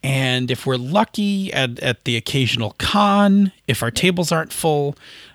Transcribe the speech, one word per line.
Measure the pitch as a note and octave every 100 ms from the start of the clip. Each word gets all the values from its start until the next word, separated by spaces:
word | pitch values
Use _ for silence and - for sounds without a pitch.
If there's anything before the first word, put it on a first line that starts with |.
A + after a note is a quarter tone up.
and | C3+ C3+ C3 B2+ B2
if | B2 -
we're | B2+
lucky | B2+ F#3 A3+ - G#3 G2 F#2+
at, | - C3 A#2+
at | - A#2
the | - A#2
occasional | - C#3 B2+ - A2 -
con, | - G#3 G3+ G3+ G3+ G3 G3 - -
if | B2+
our | A#2
tables | - F3+ F3+ E3
aren't | E3 D#3
full, | - E3 D3 C#3+ C#3+ - - -